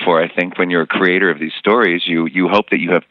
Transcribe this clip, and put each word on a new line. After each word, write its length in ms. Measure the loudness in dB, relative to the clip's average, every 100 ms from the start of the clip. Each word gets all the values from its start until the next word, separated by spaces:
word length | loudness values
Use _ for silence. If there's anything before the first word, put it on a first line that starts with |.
for, 180 | 0 2
I 60 | 0
think, 240 | -2 -4 -2
when 140 | -2
you're 120 | 0
a 40 | -2
creator 420 | 0 2 2 0
of 100 | 0
these 140 | -6 -4
stories. 440 | 0 2 2 0 -2
You, 200 | -2 -2
you 220 | -2 2
hope 220 | 0 0
that 100 | -2
you 120 | 0
have 100 | -2 0